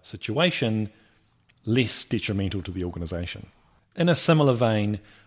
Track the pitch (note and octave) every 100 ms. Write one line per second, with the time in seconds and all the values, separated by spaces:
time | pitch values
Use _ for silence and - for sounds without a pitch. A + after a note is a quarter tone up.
0 | - G#2 - B2+ F3 - A#2 A2 G#2+ _
1 | _ _ _ _ _ _ G#2+ A#2+ A2+ -
2 | - A2+ - G2+ F#2+ F#2+ F#2 F2+ F2 E2+
3 | E2+ F2 F2 G2+ - _ _ _ _ -
4 | F3 D3 - D#3+ C#3+ A#2+ A#2 G#2+ G#2 G#2
5 | - -